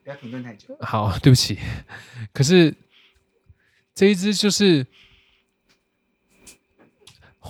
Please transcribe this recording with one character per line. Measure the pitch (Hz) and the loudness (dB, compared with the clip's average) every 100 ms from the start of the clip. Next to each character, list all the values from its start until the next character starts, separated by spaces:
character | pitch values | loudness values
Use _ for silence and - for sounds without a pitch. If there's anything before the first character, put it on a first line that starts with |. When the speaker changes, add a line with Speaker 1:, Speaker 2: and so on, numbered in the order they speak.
Speaker 1:
不 | 135 | -16
要 | 143 | -18
停 | 113 | -16
顿 | 127 | -16
太 | 123 | -16
久。 | 104 - 269 | -20 -20 -12
Speaker 2:
好， | - 110 104 90 | -6 -2 -2 2
对 | 143 | 4
不 | 127 | 4
起。 | - 101 - - - - - 120 110 | 2 -6 -10 -12 -14 -20 -20 -16 -14
可 | - | -4
是 | 139 185 156 - _ _ _ _ _ _ _ _ _ _ _ | 2 4 4 0 _ _ _ _ _ _ _ _ _ _ _
这 | - 196 | 0 2
一 | |
支 | 190 202 | 2 -2
就 | 190 208 | 0 0
是 | - 202 151 123 _ _ _ _ _ _ _ _ _ _ _ _ _ _ _ - - _ _ _ _ 415 _ _ _ - | 2 4 2 0 _ _ _ _ _ _ _ _ _ _ _ _ _ _ _ -20 -20 _ _ _ _ -20 _ _ _ -16